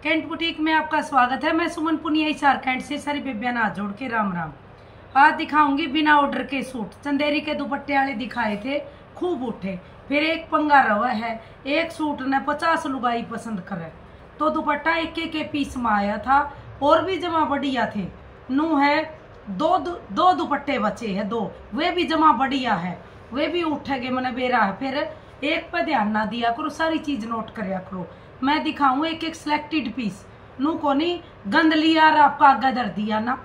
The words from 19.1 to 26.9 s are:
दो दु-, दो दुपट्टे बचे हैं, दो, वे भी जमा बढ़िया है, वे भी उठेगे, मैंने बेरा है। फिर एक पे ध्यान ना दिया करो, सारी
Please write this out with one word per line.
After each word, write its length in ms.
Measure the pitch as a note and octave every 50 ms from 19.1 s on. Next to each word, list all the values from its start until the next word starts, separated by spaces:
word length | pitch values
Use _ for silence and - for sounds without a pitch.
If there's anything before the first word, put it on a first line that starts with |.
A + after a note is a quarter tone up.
| - - - - - - - -
दो 260 | G3 F3+ - - F4+ F#4
दु-, 200 | C#4+ F4 F4 - - - G3
दो 200 | D4 E4 F#4 F4+
दुपट्टे 440 | C#4+ E4+ - C#4+ C4+ C#4 - C4+ B3
बचे 300 | G#3 G#3+ F#3+ - A#3+ G#3+
हैं, 200 | F#3+ F#3+ A3 G3
दो, 220 | G#3+ A#3 G#3 E3+ - - - - G#3
वे 160 | B3 D#4+ F4+
भी 140 | F4 F4+ E4+
जमा 280 | B3 D#4+ D#4 D#4+ D#4 C#4+
बढ़िया 400 | G#3+ C4+ C4 C4 C#4 B3+ A#3+ G#3+
है, 200 | F3+ E3 F3+ E3 - - - - - - - A3+
वे 160 | C4+ D4+ E4
भी 140 | D#4 F4 E4+
उठेगे, 460 | D#4+ D4 - - - C#4 C4 A#3+ B3+
मैंने 200 | B3+ C4 C4 C4 A#3+
बेरा 260 | B3 B3+ B3 B3 A#3+
है। 180 | G#3+ G3 G3 -
फिर 180 | C4+ C4+ B3+ C#4+ D#4 D#4 - - - - - - -
एक 260 | C#4+ D#4+ E4 E4 - -
पे 120 | E4+ E4+
ध्यान 260 | E4+ D4 B3 G#3 G#3
ना 140 | G#3+ G#3+ A3
दिया 260 | G3+ G3+ A#3+ A#3+ E4+
करो, 180 | F4 E4+ D#4 D4+
सारी 280 | D4 - E4 D#4+